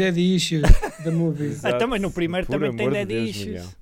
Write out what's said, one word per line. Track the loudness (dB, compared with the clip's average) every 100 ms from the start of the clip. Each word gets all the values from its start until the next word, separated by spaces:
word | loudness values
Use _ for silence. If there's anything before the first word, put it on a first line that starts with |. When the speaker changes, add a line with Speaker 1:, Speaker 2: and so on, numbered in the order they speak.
Speaker 1:
Daddy | 0 2 2 2
Issues | 0 2 8 8 6 -6 -4
da |
movie. | 0 0 -2 -6
Speaker 2:
<laughs> |
Exato. | -4 -2 0
Speaker 3:
Ah, |
também | 0 0
no | -2
primeiro | -2 -2 -2 -2
Speaker 2:
Por |
Speaker 3:
também | -2 -2 -2
tem | -2
Speaker 2:
amor | -2
de | -4
Speaker 3:
Daddy |
Speaker 2:
Deus, | -4 -4
Speaker 3:
Issues. | -6 -8
Speaker 2:
Miguel. | -10 -12 -18